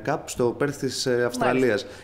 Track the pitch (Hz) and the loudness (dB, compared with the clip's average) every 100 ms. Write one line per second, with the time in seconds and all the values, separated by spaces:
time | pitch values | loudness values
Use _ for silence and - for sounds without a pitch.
0 | 135 - - - 120 - 143 143 135 - | -2 -4 -6 0 0 2 -2 -2 -4 -2
1 | 131 120 120 127 127 127 127 104 - - | 0 2 2 2 2 4 4 2 -2 -14